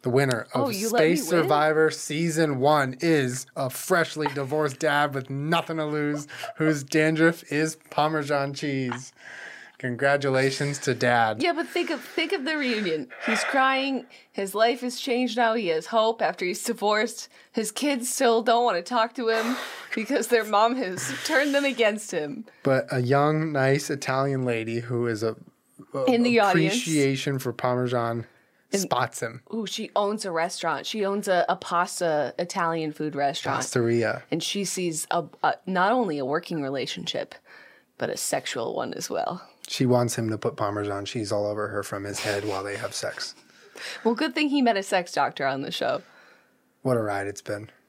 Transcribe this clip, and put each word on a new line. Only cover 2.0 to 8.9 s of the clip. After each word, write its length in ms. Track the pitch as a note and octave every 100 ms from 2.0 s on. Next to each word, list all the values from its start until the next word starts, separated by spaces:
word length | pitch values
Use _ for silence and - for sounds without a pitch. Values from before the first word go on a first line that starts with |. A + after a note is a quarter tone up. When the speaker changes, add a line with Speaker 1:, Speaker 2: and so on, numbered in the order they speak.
| - D3+ E3+ D#3 D#3+ C3
Speaker 1:
one 380 | C#3 D3+ C3 B2+
is 440 | E3+ D#3+ B2+ B2+ - -
a 140 | C#3
freshly 580 | - - F3+ D#3+ D3+ D3
divorced 520 | C#3 C3+ D3+ D3+ B2+
dad 340 | D#3 C#3+ D3
with 160 | C3+ B2
nothing 480 | C#3 D3 E3 D#3+ D#3+
to 80 | D3+
lose, 420 | D3+ D3 D3 D3 - - -
whose 260 | D#3 D3+
dandruff 600 | C3+ D#3+ D#3 D#3+ E3 E3 -
is 260 | D3 D#3+ D#3+ -
Parmesan 640 | - D3+ D#3 C#3 C#3+ C#3
cheese. 600 | C3+ D3+ C3+ B2+